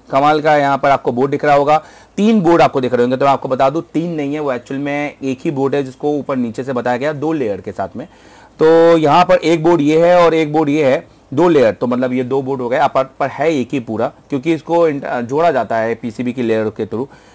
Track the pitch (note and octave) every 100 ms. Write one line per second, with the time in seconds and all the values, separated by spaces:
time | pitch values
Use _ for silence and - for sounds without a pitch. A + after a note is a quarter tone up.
0 | - C#3 D3 D3+ D#3 D3 C#3 C3+ C#3+ C3+
1 | - A#2+ C#3 C#3+ D3 C#3+ C#3+ D#3 - -
2 | - - G#3+ A3 E3 E3+ - C#3 B2 A#2+
3 | B2 C3 C#3 C3 C3+ C3 C3+ D#3 E3 D3+
4 | E3+ D#3+ C#3 D3+ D3 B2 - C3+ C#3+ C#3+
5 | D3 - C3+ B2+ E3+ C#3 C3+ C#3+ C3 -
6 | D3 D3 B2+ C3+ A#2 G#2+ C3 B2 A#2+ B2
7 | C#3+ D3 D3+ D#3+ A2 F#2+ G#2 G2 F#2+ A2
8 | D#3+ _ - - - - D#3 E3 E3+ E3
9 | D3+ D#3+ F3 F#3 D#3 E3 D#3+ E3+ C#3+ D#3+
10 | E3+ F3+ E3+ D#3+ D3+ D#3 D3+ D3+ C3+ D3
11 | - _ _ C3 F3+ D3+ A2+ G2 B2 B2
12 | B2+ B2+ B2 C3+ C3 C3+ A#2+ C3+ C#3 C3+
13 | C3 - C#3 C3 D#3 D3+ A#2+ C#3+ A#2 G#2+
14 | C3 - _ C#3 D3+ D#3+ D#3 E3+ E3 C#3+
15 | - C3+ A#2 C#3+ E3+ C3 G#2+ A2+ A2+ A2+
16 | A#2+ G#2+ B2 B2 A#2 A2 G#2+ A2 G#2+ A2
17 | C#3 - _